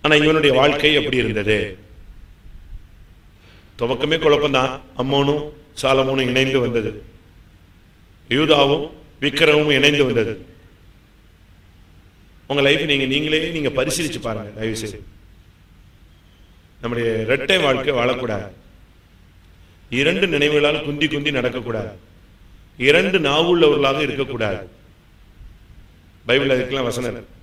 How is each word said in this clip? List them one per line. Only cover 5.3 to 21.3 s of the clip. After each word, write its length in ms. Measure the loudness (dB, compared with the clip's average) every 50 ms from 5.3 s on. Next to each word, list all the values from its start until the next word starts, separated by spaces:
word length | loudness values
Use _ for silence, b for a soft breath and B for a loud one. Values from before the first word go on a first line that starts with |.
| 0 -2 -4 -10 -14 -20 -20 -20 -12 -4
சாலமோனும் 480 | 0 2 2 2 2 0 0 0 0 0
இணைந்து 300 | 0 0 0 2 2 0
வந்தது, 320 | 0 0 -2 -2 -2 -4 -8 -10 -18 -20 -20 -20 -20 -20 _ -20 -20 -20 -20 -20 -20 -20 -20 -20 _ -20 _ _ -20 _ -20 _ -6 -4
யூதாவும் 560 | -2 0 2 4 4 4 4 4 2 0 -2 -8 -12 -20 -20 -20 -12 -6
விக்கிரமும் 540 | -6 -4 0 2 4 4 4 4 2 2 2
இணைந்து 260 | 4 4 2 4 4 2
வந்தது. 280 | 2 2 0 -2 -2 -6 -10 -14 -20 -20 -20 -20 -20 -20 _ -20 -20 -20 -20 _ _ -20 _ _ -20 -20 _ -20 -20 -20 -20 _ -20 -20 -20 -20 -20 -20 -20 -20 -20 _ -20 -20 -20 -20 -20 -8 -4
உங்க 120 | 0 2
லைஃப் 220 | 4 4 2 2 2 0
நீங்க 160 | 0 0 0
நீங்களே 340 | -2 -2 -2 -2 0 -2 -2 -2 -4
நீங்க 200 | -6 -4 -4 -2
பரிசீலிச்சு 500 | -2 -2 -2 -2 -2 -4 -4 -6 -6 -8
பாருங்க 300 | -8 -8 -8 -8 -10 -12 -10
தயவு 220 | -6 -6 -6 -6
செய்து. 220 | -6 -8 -10 -12 -14 -18 -20 -20 -20 -20 -20 -20 -20 -20 -20 _ _ -20 _ -20 -20 -20 -20 _ -20 -20 -20 -20 -20 _ -20 _ _ -20 -20 -20 -20 _ _ _ -12
நம்முடைய 300 | -8 -6 -4 -2 -2 -2 -2 -2
இரட்டை 360 | 0 -2 -2 -2 0 0 2 2
வாழ்க்கை 340 | 4 2 0 0 0 0 0
வாழக்கூடாது. 540 | 0 0 0 -2 -2 -4 -6 -6 -6 -8 -12 -16 -20 -20 -20 -20 -20 -20 _ -20 -20 _ _ -20 -20 -20 -20 _ -20 -20 -20 -20 -20 -20 -20 -20 -20 -14 -6
இரண்டு 360 | -2 0 2 2 2 0 -2
நினைவுகளால் 560 | 0 0 0 0 2 2 2 2 2 0 -2 -4
குந்தி 220 | -6 -4 -4 -4
குந்தி 240 | -2 -2 -4 -4 -2